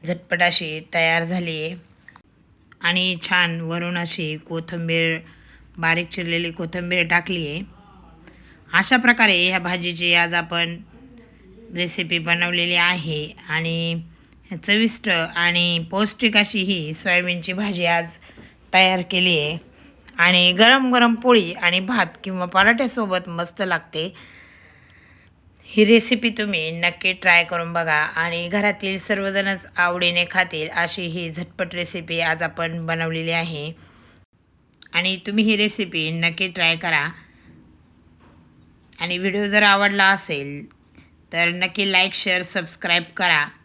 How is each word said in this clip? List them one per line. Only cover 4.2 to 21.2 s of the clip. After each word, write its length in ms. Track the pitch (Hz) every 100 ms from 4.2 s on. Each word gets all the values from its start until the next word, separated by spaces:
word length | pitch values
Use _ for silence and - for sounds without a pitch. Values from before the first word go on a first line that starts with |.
| 156 156
कोथिंबीर, 840 | - 165 165 175 165 165 165 165 165 - - - - -
बारीक 320 | 165 165 170
चिरलेली 420 | - 170 170 170
कोथिंबीर 560 | 165 165 180 175 180 170
टाकली 400 | 175 170 180 151
आहे. 140 | 151 202 - - - - - - - - - -
अशा 240 | 170 190 254
प्रकारे 500 | 240 233 220 180 180
ह्या 120 | 185
भाजीची 540 | 175 180 175 170 175
आज 200 | 170 170
आपण 440 | 175 165 170 170 170 - - - - - - - - - 175
रेसिपी 440 | 175 175 165 170
बनवलेली 560 | 165 170 175 175 170 175
आहे 560 | 175 180 156 151 151 - -
आणि 520 | 156 165 165 165 170 165 - - - - 170
चविष्ट 460 | - 208 226 226 220 175 165 -
आणि 500 | 175 175 175 170 165
पौष्टिक 460 | 190 208 - 233 208
अशी 240 | 208 208
ही 320 | 190 185 151
सोयाबीनची 600 | 156 190 180 180 175 165
भाजी 320 | 185 208 180 170
आज 320 | 170 170 - - - - _ _
तयार 280 | 185 185 185 175
केली 280 | 185 180 165
आहे. 180 | 147 160 - - - _ - -
आणि 360 | 175 180 180
गरम 400 | 180 226 269 254
गरम 200 | 247 240
पोळी 400 | 233